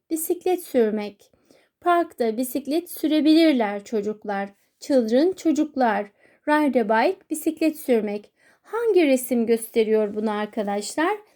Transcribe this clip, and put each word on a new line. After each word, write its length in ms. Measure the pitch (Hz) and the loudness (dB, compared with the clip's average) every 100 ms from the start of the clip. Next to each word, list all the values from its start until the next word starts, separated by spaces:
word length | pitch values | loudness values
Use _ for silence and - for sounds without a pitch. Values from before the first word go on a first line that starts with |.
| - | -10
bisiklet 540 | 320 - 359 370 359 | -8 -4 -4 -2 -4
sürmek. 680 | - 254 214 214 208 202 _ _ _ _ _ _ | -2 0 0 -2 -8 -14 _ _ _ _ _ _
Parkta 560 | 349 349 330 - 233 220 | 0 0 0 -2 -4 -2
bisiklet 540 | 254 285 262 311 339 | -4 -6 -4 -6 -6
sürebilirler 920 | - 302 311 294 311 330 262 214 202 | -6 0 2 4 6 6 4 0 -4
çocuklar. 680 | 202 220 202 214 208 196 196 - _ _ | -6 -6 -4 -8 -6 -6 -6 -12 _ _
Children, 520 | - 277 220 247 339 | 0 0 2 2 2
çocuklar. 800 | 370 330 285 302 262 240 202 202 _ _ _ - | 0 0 0 0 0 0 0 -4 _ _ _ -2
Ride 340 | 302 302 247 | 2 2 2
a 80 | 214 | 2
bike, 300 | 220 285 381 - | 2 2 -2 -8
bisiklet 500 | 311 330 311 320 302 | -6 -4 0 -2 -2
sürmek. 520 | - 233 208 208 - _ _ _ | 0 0 0 -6 -12 _ _ _
Hangi 460 | - 440 466 359 302 | -10 -4 2 4 4
resim 380 | 262 254 240 226 | 2 2 -2 0
gösteriyor 680 | 226 226 233 214 220 214 208 | 0 -2 -2 2 2 0 -2
bunu 160 | 214 | -4
arkadaşlar? 880 | 208 208 226 202 202 208 - 330 427 - | -4 -6 -6 -4 -4 -6 -2 -2 -2 -8